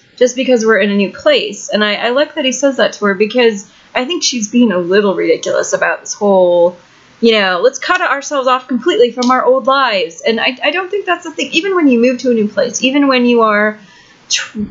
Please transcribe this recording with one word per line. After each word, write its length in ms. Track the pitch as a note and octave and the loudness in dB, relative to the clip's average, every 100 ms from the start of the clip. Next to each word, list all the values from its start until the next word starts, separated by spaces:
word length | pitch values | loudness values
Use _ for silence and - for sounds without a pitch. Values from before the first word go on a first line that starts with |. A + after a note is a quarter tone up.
| _ - | _ 0
just 180 | B3 B3 | 0 0
because 280 | B3+ B3 | 0 2
we're 140 | A3 A3 | 2 2
in 120 | G#3 | 2
a 40 | |
new 180 | G3+ G3 | 0 -2
place. 560 | - D#4 C4 G#3 G3+ - | -2 0 0 0 -8 -6
And 160 | G#3+ | -2
I, 120 | G#3 G3+ | -2 -2
I 120 | A3+ | -2
like 260 | B3 D4+ | 0 -2
that 120 | D#4+ C4 | -2 -4
he 60 | |
says 260 | B3 C#4 B3+ | 0 -2 0
that 160 | G#3 | -2
to 100 | - | 0
her 100 | G#3 | -2
because 560 | F#3+ G#3 A#3+ A#3 G3+ - - _ | 0 0 2 2 0 -8 -20 _
I 120 | - B3+ | -6 -4
think 160 | F4 | -4
she's 260 | - B3 G#3 | -4 -4 -2
being 220 | A#3+ A#3 | 2 2
a 60 | F3+ | 0
little 360 | F3 G3 G#3 | 0 2 2
ridiculous 600 | F3 E3+ E3 F#3 - - | 0 0 0 -2 -4 -2
about 260 | F#3+ E3+ E3 | -2 -2 -4
this 140 | - | -8
whole, 640 | - G3+ F#3+ F3+ F3 E3+ F3 _ _ _ _ | -4 2 4 4 4 2 0 _ _ _ _
you 120 | A3+ | 2
know, 280 | A3 F#3+ F3+ | 2 2 0
let's 160 | A#3+ C4 | 0 0
cut 220 | - F4+ | -2 -2
ourselves 480 | F4 C#4 C4+ C#4+ B3+ | 0 -2 -4 -4 0
off 180 | B3+ - | -2 -2
completely 420 | B3+ E4+ G4+ B3 | -4 0 2 2
from 180 | A#3 B3 | 2 0
our 140 | B3+ | 2
old 220 | A#3+ C4 A#3 | 2 2 2
lives. 560 | C4+ B3+ G3+ E3 - | 0 0 -2 -4 -4
And 180 | - A3 | -4 -2
I, 160 | - B3+ | -2 -2
I 60 | D4 | -4
don't 200 | E4+ F#4+ | -4 -4
think 140 | G#4 | -6
that's 200 | F#4 F4 | -4 -6
the 60 | E4 | -6
thing. 200 | D4+ C#4 | -10 -4
Even 220 | D#4 G4 F4+ | -2 -2 2
when 120 | D4 | 2
you 100 | A#3 | 4
move 220 | B3 B3 | 2 0
to 100 | C4 | 0
a 40 | |
new 140 | A#3 G#3 | 0 0
place, 340 | G#3 E3+ - | -2 -4 -2
even 240 | B3+ C#4+ C#4 | -2 2 2
when 200 | B3+ A#3+ | 2 2
you 160 | A#3+ | 4
are, 360 | A3 G#3 G#3+ G#3+ - - - _ - | 2 2 0 -4 -14 -20 -20 _ -8
tr-, 300 | - - A3 G#3 | -8 -8 -10 -4